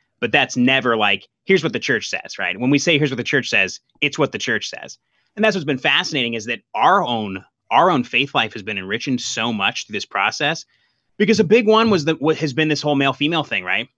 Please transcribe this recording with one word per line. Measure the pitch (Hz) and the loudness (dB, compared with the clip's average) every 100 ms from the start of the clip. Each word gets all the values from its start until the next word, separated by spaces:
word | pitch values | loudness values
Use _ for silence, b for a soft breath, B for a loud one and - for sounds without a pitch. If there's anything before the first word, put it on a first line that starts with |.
| _ - | _ -8
But | 117 | 0
that's | 147 127 127 | 0 0 2
never | 123 135 120 113 | 2 4 2 2
like, | 104 101 - _ | 2 0 -4 _
"Here's | - 190 | 0 0
what | 147 | 2
the | 110 | -4
church | - 113 - | -2 -2 -2
says," | - - - | -10 -10 -6
right? | 90 95 | -6 -2
When | 123 | 2
we | 143 | 2
say, | 175 151 | 4 2
"Here's | 147 | 2
what | 123 | -2
the | |
church | 120 139 - | -2 -2 0
says," | 107 95 - _ - | -2 -2 -4 _ -6
it's | 147 156 | -4 0
what | 139 | -2
the | 107 | -2
church | - 110 - | -4 -4 -6
says. | - - - _ _ _ - | -12 -16 -20 _ _ _ -2
And | |
that's | 214 | 0
what's | 196 | 0
been | 147 131 | -4 -2
fascinating, | 143 147 185 143 117 | 0 0 0 -4 -2
is | 117 107 | -4 -6
that | 110 _ | -8 _
our | 107 143 196 | 2 4 4
own, | 131 117 104 92 - _ - | 2 -2 -4 -8 -12 _ 0
our | 120 175 | 4 4
own | 147 | 4
faith | 120 123 139 | 0 -2 0
life | 135 110 | 0 -2
has | 113 | -4
been | 98 101 | -8 -8
enriched | 95 113 143 123 | -6 -6 -4 -4
so | - 120 117 | -4 -4 -4
much | 107 101 - - | -2 -2 -4 -8
through | |
this | 104 - | -10 -6
process, | 98 104 - 147 165 - _ _ _ _ - | -2 -2 0 -4 -4 -10 _ _ _ _ -2
because | 214 214 | 2 2
a | |
big | 170 233 214 | 6 4 6
one | 220 226 | 4 4
was | 185 | 2
the, | 147 151 | 0 0
what | 147 156 | 0 0
has | 151 | -2
been | 123 156 | 0 0
this | 147 | 0
whole | 147 139 | 0 2
male-female | 139 131 147 170 | 0 0 -2 -2
thing, | - 98 | -2 -4
right? | 90 98 117 | -2 -4 -4